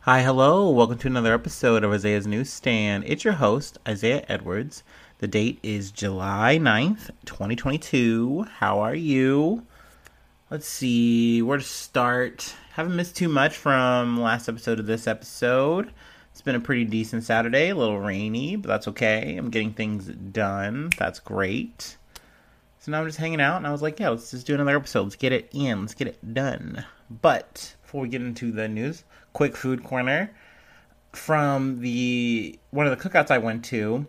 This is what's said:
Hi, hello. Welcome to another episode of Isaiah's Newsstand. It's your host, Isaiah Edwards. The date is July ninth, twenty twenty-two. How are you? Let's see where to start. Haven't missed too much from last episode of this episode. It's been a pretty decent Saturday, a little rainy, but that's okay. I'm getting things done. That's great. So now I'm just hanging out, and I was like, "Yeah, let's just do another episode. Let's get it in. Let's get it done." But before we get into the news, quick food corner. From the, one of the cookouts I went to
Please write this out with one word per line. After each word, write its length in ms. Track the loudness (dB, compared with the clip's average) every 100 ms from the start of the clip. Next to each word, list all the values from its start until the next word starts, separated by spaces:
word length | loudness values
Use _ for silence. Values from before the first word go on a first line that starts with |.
| 6
Hi, 180 | 6
hello. 480 | 6 6 6 6 6
Welcome 260 | 6 6 4
to 100 | -2
another 240 | 2 4
episode 520 | 2 0 0 4 4
of 80 | 4
Isaiah's 340 | 2 2 0 0
Newsstand. 760 | -2 -4 -4 0 2 2 0 -2
It's 180 | -2
your 120 | 0 2
host, 420 | 2 2 -2 -12 -8
Isaiah 380 | -2 0 0 -2
Edwards. 540 | -6 -4 -6 -6 -12 _ -20 -20 _
The 80 | -2
date 320 | 0 0 -2
is 300 | -6 -6 -6
July 680 | -6 -4 -4 -4 0 4 4
ninth, 540 | 4 4 2 -2 -6 -18
twenty 320 | -18 -8 -4 -2
twenty-two. 920 | -2 -4 0 2 4 2 0 -2 -6 -2
How 220 | 0 2
are 160 | 0 -2
you? 680 | 0 2 4 4 2 0 -6 -20 -20 -20 -20 _ _ _ _
Let's 180 | -10 -10
see 760 | -4 0 2 4 4 4 2
where 160 | 2 -2
to 40 |
start. 920 | -4 -12 -6 0 0 0 -2 -6 -14 -14 -16
Haven't 220 | -6 -4 -2
missed 200 | -4 -2
too 140 | 0
much 260 | 2 2 0
from 640 | 2 4 4 2 2 0
last 300 | 0 0 -4
episode 300 | -6 -4 -4
of 80 | -2
this 180 | -2 -2
episode. 880 | -4 -8 -4 0 2 2 0 -4 -10 -20 -20 -20
It's 100 | -12
been 140 | -4 -4
a 40 |
pretty 260 | 0 0 0
decent 380 | -2 -2 -6
Saturday, 460 | 0 0 2 2 2
a 60 | 2
little 240 | 0 0
rainy, 560 | -2 -4 -4 -4 -4 -6
but 140 | -2
that's 180 | -2 -4
okay. 500 | -2 0 0 -2 -6
I'm 140 | -4
getting 220 | -2 -4
things 340 | -4 -4 -4 -8
done. 840 | -12 -8 -2 -2 -2 -4 -6 -6 -2
That's 220 | -4 -6
great. 760 | -8 -2 -2 -2 -8 -12 -18 -18 _ -20 _ _ _ _ _ _
So 120 | -6
now 100 | -4
I'm 40 | -4
just 140 | -4
hanging 200 | -4 2
out, 180 | 2 2
and 100 | -2
I 40 |
was 120 | -2
like, 160 | -4 -2
"Yeah, 100 | -2
let's 220 | -2 -6
just 160 | -12 -2
do 80 | 0
another 220 | 2 2
episode. 260 | 2 -2
Let's 120 | -2 -2
get 160 | 0
it 160 | 0 -4
in. 280 | -4 -2 -2
Let's 120 | -4
get 140 | -6 -8
it 260 | -8 -8
done." 520 | -4 -2 -4 -8 -10 -12 -18 _ 2
But 540 | 4 4 -2 -18 -18 -20
before 180 | -12 -6
we 60 | -4
get 140 | -4
into 300 | -6 -6 -6
the 160 | -4 -4
news, 340 | -4 -4 -6 _ -20 _
quick 240 | 0 0 0
food 260 | -4 -4
corner. 480 | -4 -2 0 0 -2 -10 -20 -20 _ -20 _ _ _
From 720 | -16 0 2 4 2 0 -2
the, 760 | -4 0 0 0 0 0 -2 -12 _
one 180 | 0 0
of 100 | 0
the 120 | 2
cookouts 200 | 2 4
I 100 | 2
went 260 | 2 -4 -4
to 420 | -4 -2 -2